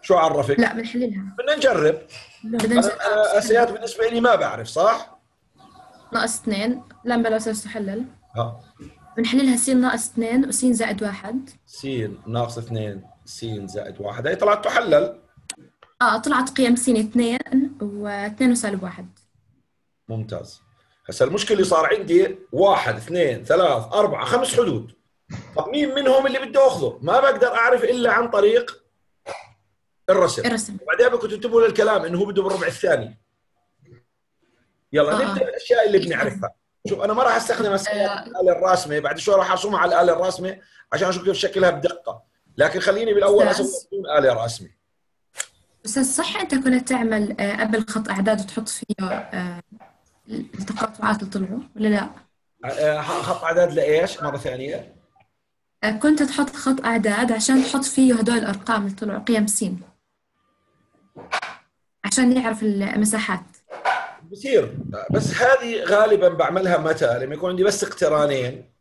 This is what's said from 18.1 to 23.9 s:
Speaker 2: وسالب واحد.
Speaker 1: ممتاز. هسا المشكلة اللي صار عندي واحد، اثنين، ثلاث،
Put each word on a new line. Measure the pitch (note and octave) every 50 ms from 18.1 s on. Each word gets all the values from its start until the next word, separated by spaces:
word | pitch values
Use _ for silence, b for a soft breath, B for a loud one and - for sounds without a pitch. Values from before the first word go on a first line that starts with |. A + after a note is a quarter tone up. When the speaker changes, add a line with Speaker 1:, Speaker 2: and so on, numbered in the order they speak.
| G3+ G3+ G3+ G#3 G#3+ - C4 B3+ A#3+
Speaker 2:
وسالب | A#3 - G#3 G3 F#3+ F#3
واحد. | F3+ F3 - F#3 F#3 _ _ _ _ _ _ _ _ _ _ _ _ _ _ _ _ _ _ _ -
Speaker 1:
ممتاز. | A2+ A2 G#2+ - G2 F2 - - - - _ _ _ _ _ _ _ _ _ -
هسا | - - C3
المشكلة | C3+ D#3+ G#3 G3+ - A3
اللي | G3 F#3+ F#3
صار | F3 D#3+ D#3+ D3 D3 -
عندي | F#3+ D#3 E3+ F3 F#3+ - - - - _ -
واحد، | C#3 F#3 G3+ F#3 - A#2+ B2 A#2
اثنين، | A2+ A2+ - D#3+ F3+ E3+ C#3+ A#2 A2+ A#2
ثلاث، | - D3+ F3 F#3 D#3+ C3+ A#2 A2+ -